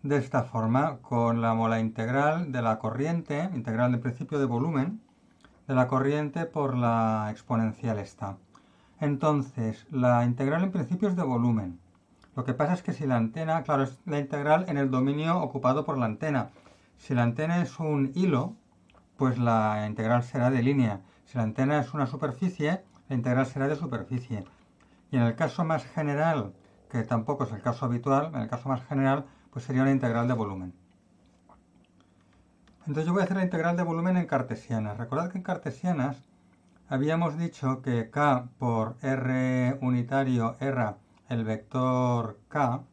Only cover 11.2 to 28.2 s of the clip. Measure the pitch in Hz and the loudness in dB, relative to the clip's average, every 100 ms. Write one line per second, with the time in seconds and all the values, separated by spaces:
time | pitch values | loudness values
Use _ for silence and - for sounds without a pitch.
11.2 | 147 120 120 113 95 87 _ _ _ _ | 0 2 2 2 -2 -10 _ _ _ _
12.2 | - - 127 123 151 180 - - 143 123 | -12 -6 -4 -2 0 0 -4 -4 0 0
13.2 | 113 156 160 156 131 139 131 - - 147 | 0 -2 -2 -2 0 0 0 -4 -4 -4
14.2 | 139 147 143 156 - 143 139 127 135 147 | -2 -4 2 2 2 0 2 2 2 0
15.2 | 160 175 151 139 127 139 143 139 117 107 | 0 0 0 0 2 2 0 0 -2 -2
16.2 | - 139 - - - - _ _ - 123 | -2 -2 -2 -10 -20 -20 _ _ -2 2
17.2 | 120 120 156 175 165 - 160 147 135 175 | 2 0 0 0 0 -4 -2 0 0 2
18.2 | 185 131 165 - _ _ _ - _ - | 2 2 0 -8 _ _ _ -20 _ 0
19.2 | 131 117 120 113 107 107 107 107 110 120 | 0 4 4 4 2 0 -2 -2 2 2
20.2 | 123 135 123 131 120 139 117 98 - _ | 2 0 2 4 4 4 2 0 -10 _
21.2 | _ 127 110 107 135 151 127 151 127 135 | _ -2 -2 0 2 2 -2 -2 -2 -2
22.2 | 135 123 185 - 147 185 - - _ 131 | -6 -2 -4 0 -2 -2 -6 -20 _ -2
23.2 | 120 127 131 139 135 151 160 117 87 120 | 2 2 0 0 -2 -2 -4 -6 -4 -6
24.2 | - 107 90 - _ _ _ _ _ 131 | -4 -8 -8 -18 _ _ _ _ _ 2
25.2 | 117 113 160 - 160 156 - - 147 143 | 2 2 -2 0 0 -2 -2 -4 -2 2
26.2 | 160 151 98 - - _ _ 123 113 117 | 2 0 -4 -10 -20 _ _ -4 0 -2
27.2 | 110 - 117 107 123 117 127 120 131 139 | 0 -2 -4 -4 -4 -2 -2 0 2 2